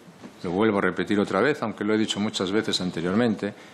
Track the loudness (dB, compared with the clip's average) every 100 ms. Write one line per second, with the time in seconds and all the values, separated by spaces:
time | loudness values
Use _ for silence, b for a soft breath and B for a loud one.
0 | -20 -20 -20 -10 -4 2 2 4 0 0
1 | 0 2 2 2 2 0 -4 -4 0 2
2 | 0 0 -2 -2 -2 0 0 -2 -2 -2
3 | 0 2 2 0 -4 -8 B